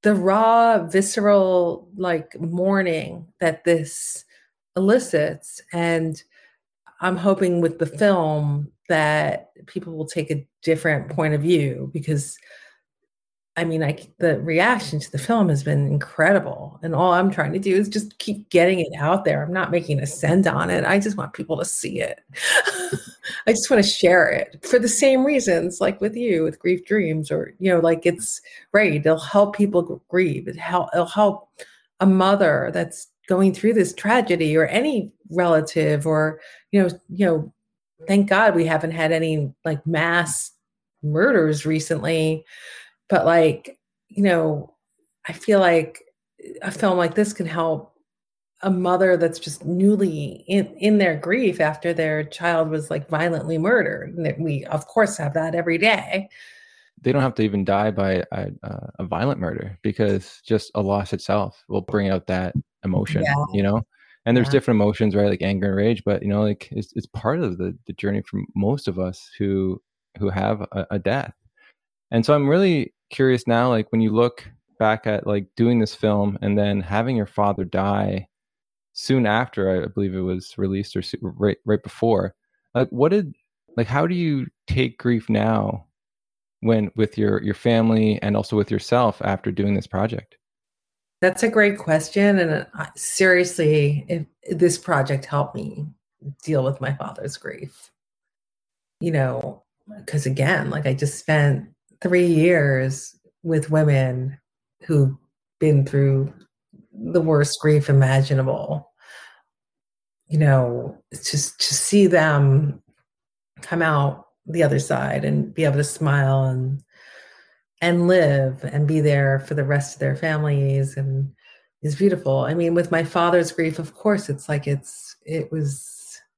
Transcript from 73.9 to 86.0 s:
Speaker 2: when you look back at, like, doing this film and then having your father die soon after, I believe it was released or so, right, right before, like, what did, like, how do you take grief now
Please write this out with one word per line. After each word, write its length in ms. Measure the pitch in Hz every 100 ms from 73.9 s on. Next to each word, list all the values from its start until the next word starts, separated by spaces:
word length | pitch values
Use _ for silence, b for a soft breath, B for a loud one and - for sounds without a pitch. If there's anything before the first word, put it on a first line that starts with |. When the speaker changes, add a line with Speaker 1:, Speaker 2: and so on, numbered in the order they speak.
Speaker 2:
when 80 | 113
you 120 | 110
look 360 | 110 120 - - _ _ _
back 280 | 110 110 113
at, 200 | 104 -
like, 200 | 101 95 -
doing 220 | 117 120
this 160 | 107
film 440 | - 110 104 101 98
and 160 | 101 104
then 220 | 101 101
having 360 | 85 101 120 120
your 100 | 101
father 380 | - 101 98
die 600 | 92 95 98 101 98 95 98 _ _ _ _ _ _
soon 320 | - - 131 110
after, 580 | 107 127 - 95 92
I 20 | 87
believe 260 | 98 98
it 60 | 95
was 360 | 92 92 - -
released 400 | 98 95 101 -
or 60 |
so, 160 | - -
right, 380 | 92 - 101 - -
right 160 | 104
before, 520 | - - 117 101 92 _ _ _ _
like, 140 | 123 127
what 220 | 120 151
did, 240 | 202 160 - _ _ _ -
like, 100 | 107
how 200 | 139 165
do 80 |
you 320 | 180 165 139 123 _ -
take 320 | 131 127 -
grief 300 | 123 117 -
now 580 | 107 107 110 101 104 _ _